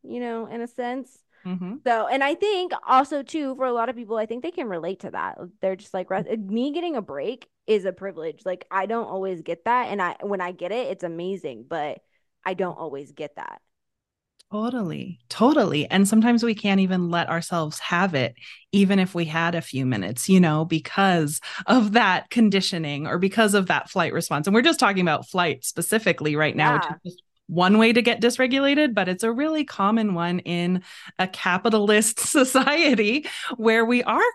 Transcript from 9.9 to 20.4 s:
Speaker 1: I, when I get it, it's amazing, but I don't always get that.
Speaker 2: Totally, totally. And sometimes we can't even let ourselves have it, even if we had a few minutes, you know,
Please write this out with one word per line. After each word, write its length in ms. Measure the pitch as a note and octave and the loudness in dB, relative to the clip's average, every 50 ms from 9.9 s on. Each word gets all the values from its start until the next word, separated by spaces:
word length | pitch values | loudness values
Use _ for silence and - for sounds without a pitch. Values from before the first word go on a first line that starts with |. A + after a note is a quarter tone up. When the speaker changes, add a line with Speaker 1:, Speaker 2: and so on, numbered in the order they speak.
| G3+ G#3 | -4 -2
Speaker 1:
I, 140 | F3+ F3 - - | -2 -4 -4 -6
when 200 | - G3+ G3+ F#3+ | -6 -6 -4 -4
I 100 | F3+ F3+ | -4 -6
get 200 | F#3 F3 F3 F3 | -6 -8 -8 -6
it, 160 | G3+ B3 B3 - | -4 -4 -4 -6
it's 160 | F#3+ F3+ F3+ | -8 -8 -8
amazing, 640 | E3+ E3 E3 F3 F#3 G3 F3+ - C#3+ B2 G#2+ A#2 - | -10 -8 -6 -6 -6 -8 -6 -8 -10 -12 -12 -12 -8
but 300 | E3 D#3+ D3 D3 - - _ _ _ _ _ _ _ _ - | -6 -6 -6 -6 -8 -10 _ _ _ _ _ _ _ _ -8
I 120 | F#3+ F#3+ | -6 -4
don't 220 | F3+ F#3+ F3+ - - | -4 -4 -6 -6 -8
always 340 | D#3+ D#3 C3 C#3 D3 C#3+ | -10 -10 -10 -10 -12 -14
get 240 | D3 D#3+ D3+ D3 - | -14 -14 -14 -12 -12
that. 260 | - - - - - _ _ _ _ _ _ _ _ _ _ _ _ _ _ _ _ _ - | -14 -14 -14 -14 -16 _ _ _ _ _ _ _ _ _ _ _ _ _ _ _ _ _ -10
Speaker 2:
Totally, 680 | - G#3+ A3 B3 C4 B3 G3+ D#3+ D3+ C#3+ - F#3 F3 _ _ - | -8 -6 -4 -4 -4 -4 -6 -6 -6 -8 -10 -10 -12 _ _ -12
totally. 640 | - - G#3+ C4 D#4 D4+ G#3+ E3+ C#3 D3+ C#3 - | -2 4 4 4 6 6 4 2 2 -2 -2 0
And 180 | - F#3+ G3 G3 | 2 2 4 6
sometimes 360 | A3 A3 A3 A#3+ A#3+ A#3 A#3 | 6 4 4 4 4 2 2
we 120 | A#3 G#3+ | 0 -2
can't 240 | G#3 - G3+ G3 F#3+ | -2 0 0 2 2
even 300 | F#3+ F#3 F#3 F#3 F3 E3+ | 2 2 2 0 0 0
let 200 | E3+ E3+ E3 - | 0 -2 0 0
ourselves 500 | E3 E3 E3 - F3+ E3+ D#3 D3+ - - | -2 -4 -4 -4 -4 -2 -2 -4 -6 -8
have 340 | - - F3 E3+ F#3+ G3 F3 | -6 -2 0 2 2 2 2
it, 220 | - B2 - - - - - - - _ - | 0 0 -2 -4 -10 -20 -20 -20 -20 _ -2
even 280 | - G3+ G3 F#3 G3+ F#3+ | 2 4 4 6 4 2
if 140 | F#3 F#3 - | 2 0 0
we 120 | F3 E3 | -4 -4
had 300 | D#3 D#3 E3 E3 E3+ F3 | -2 0 0 0 0 -2
a 60 | E3 | -2
few 240 | - - - C3 C3+ | -6 -6 -6 -4 -2
minutes, 440 | B2+ A#2+ G2+ F#2 F#2 B2+ - - - | 0 -2 -2 -2 -6 -6 -6 0 4
you 100 | F#3+ | 6
know, 260 | F#3 | 6